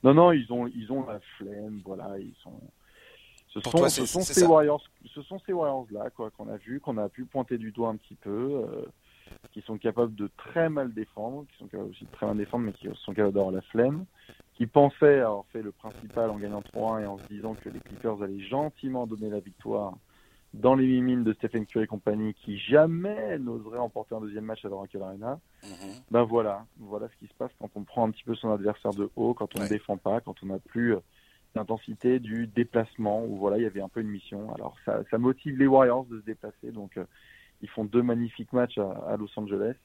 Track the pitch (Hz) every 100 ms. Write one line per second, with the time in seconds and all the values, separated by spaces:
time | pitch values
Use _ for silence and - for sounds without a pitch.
0 | 127 147 175 160 113 120 120 120 110 135
1 | 123 104 - - 98 104 107 107 95 95
2 | 92 98 98 - - - - _ _ _
3 | - - - _ _ 107 104 151 139 -
4 | 131 175 190 147 175 160 151 147 - _
5 | - - 139 190 - 180 151 135 117 104
6 | 113 - 110 _ 110 107 98 135 - 113
7 | 104 - 127 135 120 123 110 107 117 110
8 | _ - 101 101 131 143 110 - - -
9 | _ _ - - - - - 110 117 101
10 | 117 107 101 - - 170 165 151 131 110
11 | 107 - 110 139 143 _ 107 98 101 98
12 | 104 - 107 107 104 120 113 98 101 101
13 | - 98 104 101 95 92 - 110 123 151
14 | 190 _ _ - - _ 117 - 143 -
15 | 151 143 117 104 98 113 107 - 110 104
16 | 107 117 113 104 101 104 104 113 110 110
17 | 104 98 101 104 107 110 113 - - 98
18 | 113 104 101 98 98 131 151 - 139 131
19 | 120 107 107 104 98 90 110 110 101 92
20 | _ _ _ _ _ 104 123 135 131 127
21 | 127 127 113 107 113 117 104 - 110 107
22 | - 107 107 104 - 101 104 139 160 165
23 | 190 214 214 165 127 117 107 117 120 -
24 | 110 113 107 104 110 110 104 98 98 101
25 | 95 98 113 147 _ _ 101 90 95 110
26 | 127 117 117 117 107 101 110 _ 107 104
27 | 113 _ 107 _ 127 _ 110 - 98 -
28 | 113 110 - 113 117 104 98 107 107 101
29 | 101 - 117 120 104 - 101 107 - 98
30 | - 110 - 95 95 95 - 117 120 104
31 | _ _ _ _ _ - - 113 - 110
32 | 123 127 117 113 117 110 120 117 110 -
33 | 107 104 113 101 101 104 117 98 95 -
34 | 107 101 - 101 107 - - - - 107
35 | 104 113 123 135 151 131 139 135 131 123
36 | 127 113 107 110 107 - 123 117 101 -
37 | 90 _ - - - _ 104 - 107 117
38 | 120 117 117 - 113 123 120 - 101 95
39 | - 107 104 - 104 98 104 135